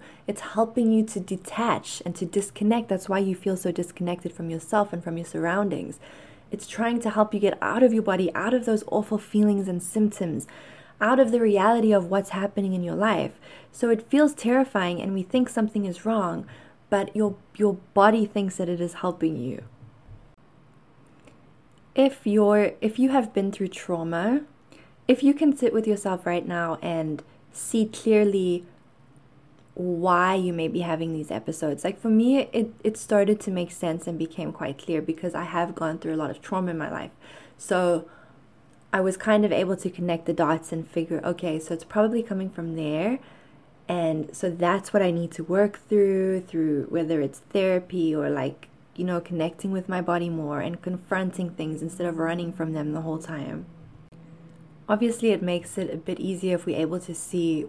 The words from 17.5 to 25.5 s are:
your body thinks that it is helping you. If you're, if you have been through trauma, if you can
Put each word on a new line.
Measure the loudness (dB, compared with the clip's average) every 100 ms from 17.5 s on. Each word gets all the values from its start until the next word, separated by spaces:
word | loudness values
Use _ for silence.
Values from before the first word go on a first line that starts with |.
your | 0 2 2 0
body | 6 6 6
thinks | 2 0 -2 -2
that | -2
it | -2
is | -4
helping | -2 -4 0 -2 -2
you. | -6 -8 -14 -20 -20 -20 -20 -20 -20 -20 -20 -20 -20 -20 -20 -20 -20 -20 -20 -20 -20 -20 _ _ _
If | 4 4 2
you're, | 2 4 6 6 4 0
if | -2 2
you | 4
have | 4 2
been | 0 -2
through | -2 -6
trauma, | -6 -6 -4 -2 -2 0 0 -2 -16 _ -20 -20 -4 2
if | 4
you | 4
can | 6 4